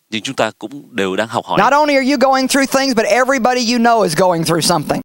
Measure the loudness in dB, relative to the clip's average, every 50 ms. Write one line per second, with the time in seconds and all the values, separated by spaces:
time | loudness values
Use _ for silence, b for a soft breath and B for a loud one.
0 | _ _ -10 -8 -8 -6 -4 -2 -2 -4 -4 -8 -14 -14 -14 -16 -20 -10 -6 -4
1 | -4 -2 -2 -2 -4 -4 -4 -6 -6 0 0 2 2 2 2 2 2 2 2 0
2 | 2 0 0 2 2 2 2 0 0 0 0 0 0 0 0 0 0 0 0 0
3 | 0 2 2 2 2 2 0 0 0 0 0 0 0 0 0 2 2 4 4 2
4 | 2 0 0 2 2 2 2 0 0 0 0 0 0 0 0 0 -2 -2 -4 -6
5 | -6